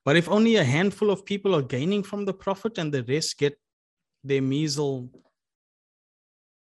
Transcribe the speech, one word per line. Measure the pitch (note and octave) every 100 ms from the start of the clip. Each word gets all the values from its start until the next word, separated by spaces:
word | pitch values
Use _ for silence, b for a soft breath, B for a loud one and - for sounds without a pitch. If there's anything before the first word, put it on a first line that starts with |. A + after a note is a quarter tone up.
But | - D#3
if | E3+
only | G3+ A3+ A3
a |
handful | C#3 C#3+ G3 G3 G#3+
of | F#3+
people | - G3+ G3
are | E3+
gaining | B2+ B2 D#3 G#3
from | G3 G3+
the | G3+
profit | F#3+ - G3 A3+ A3+
and | D#3
the | C#3+
rest | A#2+ D3 D#3+ -
get | C#3+ C#3+ _ _ _ _ _ _
their | C3+ C#3
measle-, | C3+ C3+ D#3 C#3+ C#3+ C3 B2 - _ _ _ _ _ _ _ _ _ _ _ _ _ _ _